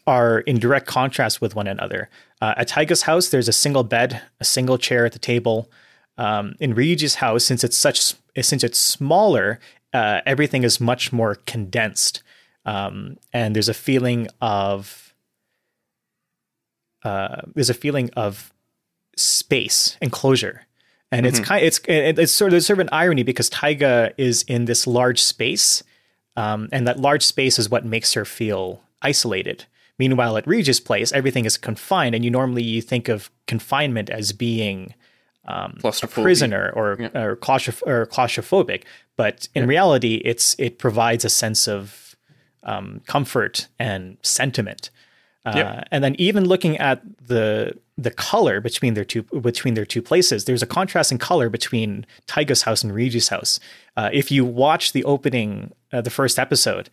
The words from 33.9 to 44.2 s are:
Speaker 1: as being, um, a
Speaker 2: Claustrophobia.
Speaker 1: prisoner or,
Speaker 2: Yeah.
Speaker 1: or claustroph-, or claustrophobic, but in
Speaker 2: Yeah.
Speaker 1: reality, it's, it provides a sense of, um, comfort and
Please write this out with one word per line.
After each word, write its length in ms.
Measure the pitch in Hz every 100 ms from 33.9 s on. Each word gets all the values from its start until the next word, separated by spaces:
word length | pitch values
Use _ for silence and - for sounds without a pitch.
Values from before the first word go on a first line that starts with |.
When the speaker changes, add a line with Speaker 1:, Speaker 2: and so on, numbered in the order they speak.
| 113 101
Speaker 1:
as 220 | 110 104
being, 640 | 101 117 113 104 95 92 - _ _ _ _ -
um, 280 | 92 92 -
a 40 |
Speaker 2:
Claustrophobia. 420 | 110 - 113 -
Speaker 1:
prisoner 480 | 110 117 131 98 95
or, 220 | - 107 101
Speaker 2:
Yeah. 240 | 117 135
Speaker 1:
or 140 | 107 101
claustroph-, 500 | - 131 - - -
or 200 | 120 110
claustrophobic, 760 | - 123 - - 196 - 92 - - _ -
but 300 | 107 - -
in 100 | -
Speaker 2:
Yeah. 40 | 120
Speaker 1:
reality, 460 | 156 190 135 120 110
it's, 320 | - 117 - -
it 200 | 120 -
provides 460 | 127 110 117 117
a 40 | 117
sense 380 | - 110 107 -
of, 480 | 101 101 - - - _ _ _ _
um, 380 | - 101 98 104 -
comfort 600 | 143 131 127 101 - - -
and 380 | 113 98 92 101